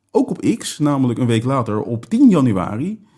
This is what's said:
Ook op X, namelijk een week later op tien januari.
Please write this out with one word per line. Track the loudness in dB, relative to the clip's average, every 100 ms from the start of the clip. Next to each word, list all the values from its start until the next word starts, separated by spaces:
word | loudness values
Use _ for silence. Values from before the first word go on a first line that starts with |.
| _
Ook | -2 0
op | -2 -2 -2
X, | -4 -2
namelijk | 0 2 0 0
een | 0
week | 0
later | 0 -2 -2 -4
op | -4 -8 -4
tien | 4 6
januari. | 6 4 0 -2 -4 -8 -10 _